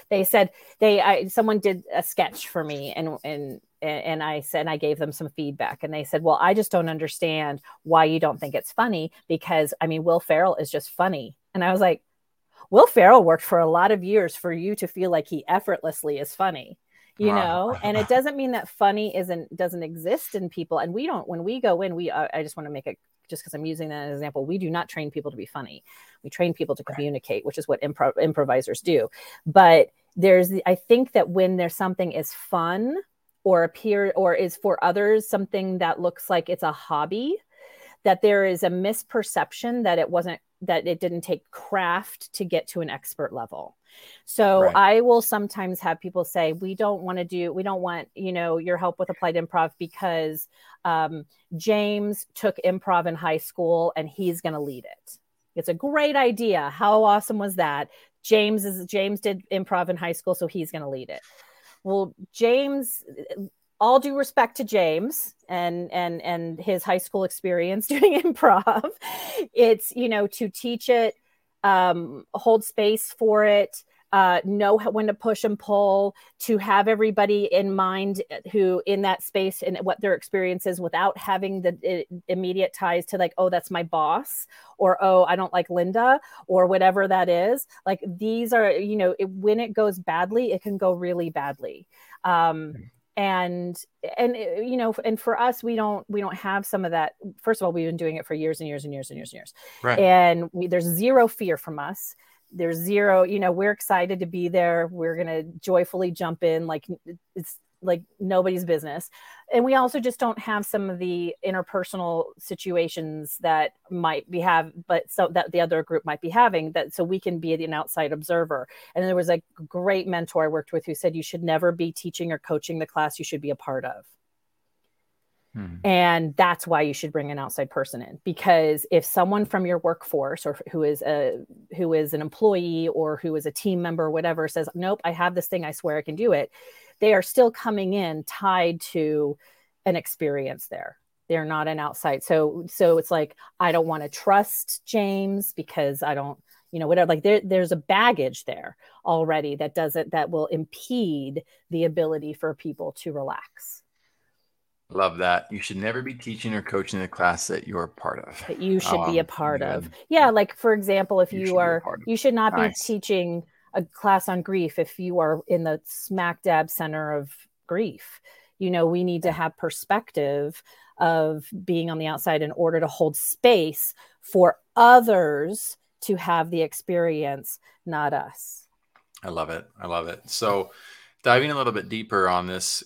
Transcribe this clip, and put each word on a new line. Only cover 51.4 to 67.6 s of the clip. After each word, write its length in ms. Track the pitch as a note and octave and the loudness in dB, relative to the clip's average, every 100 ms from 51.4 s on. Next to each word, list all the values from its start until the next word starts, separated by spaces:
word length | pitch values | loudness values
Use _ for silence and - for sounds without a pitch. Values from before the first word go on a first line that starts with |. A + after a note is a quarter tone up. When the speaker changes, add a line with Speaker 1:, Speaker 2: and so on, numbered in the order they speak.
| - E3 | -14 -6
Speaker 1:
James 680 | A3 G#3 G#3 G#3 G#3 G3+ - | 0 0 0 -2 -4 -6 -10
took 220 | - G#3 - | -4 -4 -2
improv 420 | F#3 F#3 - F3 E3+ | -2 -2 0 0 0
in 80 | |
high 220 | E3 E3 D#3+ | -4 -4 -4
school 540 | - - E3 E3+ E3+ D#3+ | -6 -4 0 2 0 -2
and 120 | D#3 | -8
he's 320 | - F#3 E3+ | -4 -4 -4
gonna 200 | E3 D3+ | -4 -6
lead 260 | D3 B2+ - | -8 -10 -16
it." 320 | - - - _ _ _ | -20 -20 -20 _ _ _
It's 140 | - - | -8 -4
a 60 | |
great 420 | E3+ C#4 D4+ D4 C#4+ | -2 0 2 2 4
idea. 540 | B3 G#3 A#3 F3 C#3+ | 2 2 0 0 0
How 340 | C#3+ G#3 G#3+ | 0 4 6
awesome 340 | G#3+ G#3 - G#3+ | 6 4 2 -4
was 160 | G3+ F#3 | -4 -2
that? 340 | D#3 C#3+ D3 - _ _ | 0 -2 -6 -12 _ _
James 400 | - G#3+ G#3 G#3+ | 2 4 4 0
is, 200 | G3 F#3 F3+ | -2 -8 -6
James 340 | G3+ G3 G3+ | -4 -2 -2
did 240 | G#3 F#3+ - | -4 -6 -4
improv 360 | F#3+ F#3 F#3 F3 | -4 -2 -2 -2
in 80 | E3+ | -4
high 160 | E3+ | -4
school, 220 | E3+ - | -4 -4
so 140 | F3+ E3+ | -4 -4
he's 240 | F#3 D#3 | -6 -8
gonna 180 | D#3+ C#3+ | -10 -10
lead 200 | C3 B2+ | -10 -12
it. 120 | C#2 - _ - _ _ _ | -16 -18 _ -20 _ _ _
Well, 300 | F#3+ G3 F#3+ - F#3 | -4 -2 -2 -8 -16
James, 720 | - A#3 C4 C#4 C#4 A#3+ - - - - G3+ G3 _ _ - | 0 2 4 2 -2 -6 -10 -14 -16 -14 -12 -12 _ _ 0
all 220 | A3 C4 | 4 4
due 160 | C#4+ C#4 | 4 -4
respect 400 | C4+ - A#3+ - | 0 2 0 0
to 80 | |
James 720 | A3 G#3+ E3 D#3+ A#3 - - - - | -2 2 2 0 -2 -6 -10 -12 -8
and, 440 | F3+ F3 F3 F3 | -4 -2 -4 -4
and, 280 | F3+ F3 E3+ | -4 -4 -4
and 360 | E3+ E3+ E3 D#3+ | -6 -6 -6 -6
his 240 | - F#3 | -4 -2
high 160 | - F#3 | 0 -2
school 260 | - G3 | -2 -4
experience 640 | F#3 - F#3 F3 | -4 -4 -2 0